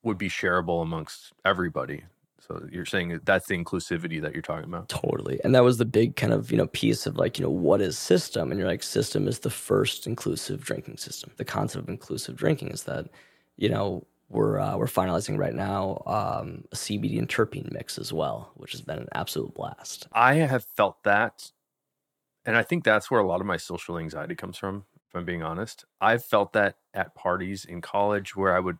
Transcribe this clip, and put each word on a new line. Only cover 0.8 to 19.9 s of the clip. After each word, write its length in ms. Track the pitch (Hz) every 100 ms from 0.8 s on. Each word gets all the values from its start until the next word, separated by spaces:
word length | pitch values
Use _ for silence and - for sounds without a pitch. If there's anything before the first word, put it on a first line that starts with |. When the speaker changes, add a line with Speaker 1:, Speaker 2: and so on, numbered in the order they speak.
Speaker 1:
amongst 520 | 82 82 76 - - _
everybody. 600 | 95 92 87 76 65 73 - _ _ _
So 280 | _ 82 -
you're 140 | 90 -
saying 240 | 98 87
that 160 | 82 -
that's 220 | 95 -
the 100 | 92
inclusivity 640 | 85 90 - 85 85 80
that 120 | 76
you're 80 | 80
talking 240 | - 82 80
about? 220 | 87 95
Speaker 2:
Totally. 520 | - - - - 65
And 100 | - 127
that 80 |
was 140 | 123 117
the 60 | 120
big 300 | 104 117 -
kind 160 | 110
of, 200 | 113 113
you 60 | -
know, 100 | -
piece 380 | - - - -
of, 100 | -
like, 200 | - -
you 40 |
know, 60 | 87
what 300 | 76 78 95
is 160 | 95 120
system? 540 | - 180 - - 73
And 80 | 92
you're 80 | 92
like, 140 | 85
system 440 | - - 113 104 101
is 120 | 120
the 100 | -
first 560 | - - 101 110 - -
inclusive 560 | 117 - 82 - 95
drinking 340 | - - - -
system. 340 | - - - -
The 80 | -
concept 380 | - 104 -
of 60 | -
inclusive 460 | - - - - 127
drinking 340 | 156 147 -
is 140 | -
that, 260 | - - - - _ _ _ -
you 100 | 110
know, 360 | 107 101 90 - _ _
we're, 300 | 107 104 101
uh, 180 | 98 98
we're 100 | 117
finalizing 500 | - 92 90 104 101
right 160 | 98 58
now, 460 | 98 98 95 - -
um, 580 | 107 104 - 104 85 -
a 40 | -
C 220 | - 104
B 120 | 107
D 80 | 107
and 100 | 113
terpene 420 | - 110 - -
mix 280 | - - -
as 120 | -
well, 380 | 78 73 53 - -
which 160 | -
has 100 | -
been 160 | - 78
an 80 | -
absolute 400 | - - - 55
blast. 540 | - - - -